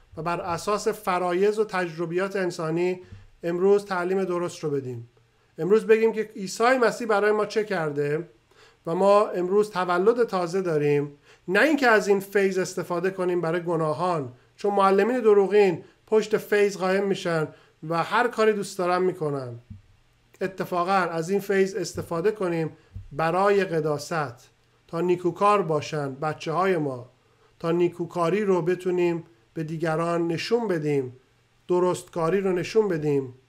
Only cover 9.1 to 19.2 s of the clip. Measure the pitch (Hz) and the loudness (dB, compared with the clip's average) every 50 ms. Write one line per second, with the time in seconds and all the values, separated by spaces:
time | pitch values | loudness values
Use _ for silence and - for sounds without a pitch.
9.1 | 202 208 214 - - 185 175 180 190 208 208 208 - 180 180 180 180 175 185 214 | 6 4 4 2 -2 -2 -2 2 2 2 2 2 0 -4 -2 0 2 2 4 4
10.1 | 240 240 233 226 - 185 180 165 165 196 185 175 160 151 147 147 147 143 143 143 | 4 4 2 0 0 -2 -2 -2 -2 -2 -2 0 0 2 2 2 2 2 0 -2
11.1 | 143 - _ _ - _ _ - 180 202 240 302 320 277 269 240 233 208 185 190 | -6 -14 _ _ -20 _ _ 0 2 4 4 4 2 2 4 4 4 4 4 4
12.1 | 202 196 190 - - 208 196 190 190 185 180 175 - - 170 - 175 170 170 190 | 2 0 0 -2 0 0 2 2 0 -2 -4 -4 -4 -8 -6 -4 -4 -2 -2 -4
13.1 | 185 185 180 180 180 180 165 165 165 180 170 170 175 160 160 156 151 151 175 180 | -4 -4 -4 -2 -2 -2 -2 -2 -2 -2 -2 -2 -2 -2 -2 -2 -2 -2 -2 -2
14.1 | 175 160 135 120 - - _ _ _ - - 202 202 196 196 190 190 190 202 220 | -2 -2 -4 -8 -12 -18 _ _ _ -6 -4 -2 2 2 4 4 6 4 4 2
15.1 | 254 254 226 220 208 202 196 180 196 208 208 190 170 156 - - _ _ _ - | 2 2 4 6 6 6 6 4 6 4 6 4 4 0 -4 -12 _ _ _ 0
16.1 | 220 220 208 214 - 190 190 - 214 208 202 202 190 175 185 185 190 196 202 196 | 0 0 2 2 -2 -2 -2 0 2 2 2 2 0 0 -2 0 0 0 0 0
17.1 | 190 - - 175 170 160 156 151 - - _ _ _ _ - 156 165 165 160 - | -2 -2 -2 -2 -2 0 -2 -4 -6 -12 _ _ _ _ -8 -4 -2 -2 -2 0
18.1 | 196 220 247 240 240 - 220 220 220 202 196 190 - - 180 175 180 180 185 185 | 0 2 2 2 2 2 2 2 2 2 -2 -6 -6 -4 -2 0 0 2 2 0
19.1 | 170 - | 0 -2